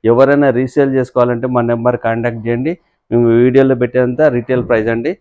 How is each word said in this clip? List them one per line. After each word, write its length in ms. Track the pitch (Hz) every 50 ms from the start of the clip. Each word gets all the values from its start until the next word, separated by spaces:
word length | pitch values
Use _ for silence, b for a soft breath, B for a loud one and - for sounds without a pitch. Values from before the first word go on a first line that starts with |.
| - 110
ఎవరైనా 380 | 117 120 135 135 143 139 143 135 123 120
resale 340 | 131 127 - 151 139 135 135
చేసుకోవాలంటే 520 | 131 127 123 _ 127 123 123 123 117 120 127 123
మా 80 | 123 117 113
number 260 | 120 117 117 123 123 117 -
contact 360 | 113 113 117 117 120 117 117 107
చేయండి. 260 | 117 120 120 131 151 175 - _ _ _ _ _ _
మేము 140 | 117 120 120 117 113 117 120
వీడియోలో 340 | 127 123 135 135 131 131 120
పెట్టేంత 400 | 123 117 - 127 127 123 123 123 156 151 123
retail 260 | 123 117 - 127 127 120 117
price 200 | 123 110 110 113 117
అండి 200 | 113 117 147 190 _